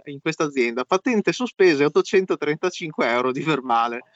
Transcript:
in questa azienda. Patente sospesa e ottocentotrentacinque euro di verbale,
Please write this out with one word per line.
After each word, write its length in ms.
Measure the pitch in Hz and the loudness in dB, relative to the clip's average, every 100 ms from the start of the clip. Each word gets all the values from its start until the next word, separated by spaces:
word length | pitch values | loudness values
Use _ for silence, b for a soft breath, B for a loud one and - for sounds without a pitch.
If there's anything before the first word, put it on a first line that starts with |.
| - | -10
in 140 | 139 | -8
questa 220 | 165 156 | -6 -2
azienda. 420 | 156 139 120 117 | -2 0 0 0
Patente 480 | 127 117 - 226 185 | 0 0 0 0 0
sospesa 500 | 165 247 - 185 143 | -2 -4 2 4 4
e 40 | 143 | 2
ottocentotrentacinque 1200 | 190 185 190 190 175 147 151 180 - 165 156 135 | 2 2 2 0 -2 -2 -2 -4 -6 -8 -2 0
euro 220 | 120 127 | 0 -2
di 120 | 127 | -2
verbale, 580 | 139 143 127 117 117 117 b | -2 -2 0 0 0 -4 b